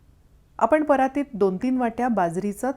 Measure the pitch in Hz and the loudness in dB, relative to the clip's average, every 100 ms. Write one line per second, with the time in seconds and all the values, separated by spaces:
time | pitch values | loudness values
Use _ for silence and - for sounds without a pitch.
0 | _ _ _ _ _ - 226 311 302 269 | _ _ _ _ _ -2 2 2 2 2
1 | 262 285 285 202 196 185 254 254 240 226 | 2 -2 -6 0 0 0 -2 -2 -2 -2
2 | 254 208 170 165 202 202 247 | -2 0 0 -2 -6 -4 -6